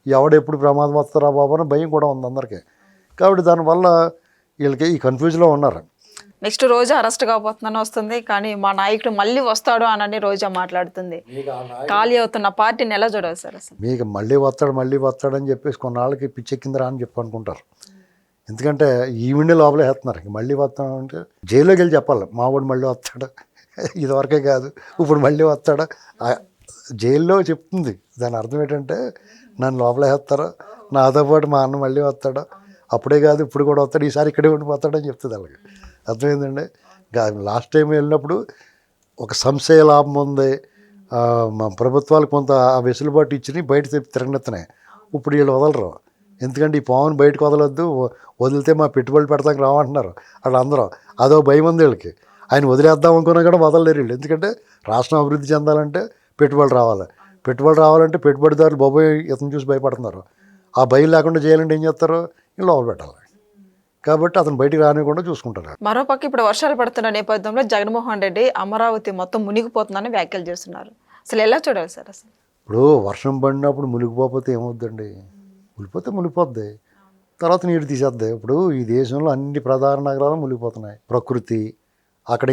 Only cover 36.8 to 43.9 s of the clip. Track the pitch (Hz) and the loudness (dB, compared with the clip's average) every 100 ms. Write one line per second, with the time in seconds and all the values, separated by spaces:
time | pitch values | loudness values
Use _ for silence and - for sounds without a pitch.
36.8 | _ _ _ 117 110 104 101 113 - 156 | _ _ _ -4 -2 -4 -6 -6 0 0
37.8 | 151 151 147 151 143 190 - _ _ _ | 2 0 0 -2 -2 -6 -8 _ _ _
38.8 | _ _ _ - 113 - 139 143 - 160 | _ _ _ -16 -10 -2 -2 -2 6 8
39.8 | 156 147 143 143 143 139 135 135 - _ | 8 6 4 0 -2 0 0 0 -8 _
40.8 | _ _ _ 120 120 120 113 107 110 92 | _ _ _ -2 0 0 -2 -4 -6 -2
41.8 | 127 139 139 156 147 143 135 135 127 127 | 0 0 4 2 4 0 2 4 4 4
42.8 | 123 143 147 147 147 139 135 151 139 139 | 0 -2 0 2 2 -2 -8 -8 0 0
43.8 | 139 | 0